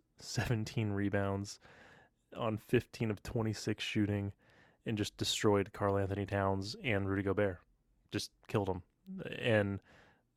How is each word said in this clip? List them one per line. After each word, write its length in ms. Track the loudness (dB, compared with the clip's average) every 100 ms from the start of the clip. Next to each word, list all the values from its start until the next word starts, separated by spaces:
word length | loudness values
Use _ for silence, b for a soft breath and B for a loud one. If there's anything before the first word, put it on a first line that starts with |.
| _ -20
seventeen 720 | -10 -6 -2 -2 -2 -2 0
rebounds 720 | 2 2 2 0 0 -4 -10 B B B B B _ _ -6
on 220 | -4 -4
fifteen 520 | 2 2 2 -4 -2
of 140 | -2
twenty-six 580 | -4 -2 -2 -2 -4 -4
shooting, 520 | -2 0 2 0 -2 -8 b b b b -4
and 120 | -2
just 180 | -2 -2
destroyed 560 | -2 2 4 4 2
Karl 260 | -2 0 2
Anthony 280 | 0 -2 -2
Towns 500 | 0 2 0 -2 -6
and 240 | 0 0 2
Rudy 160 | 0
Gobert. 360 | 0 2 0 -2 _ _ _ _ -6
Just 200 | -6 -6 _ -2
killed 200 | 0 0
'em. 140 | -2 -6 _ -14 -10 -8 -4
And, 400 | 2 4 4 -2 b b b b b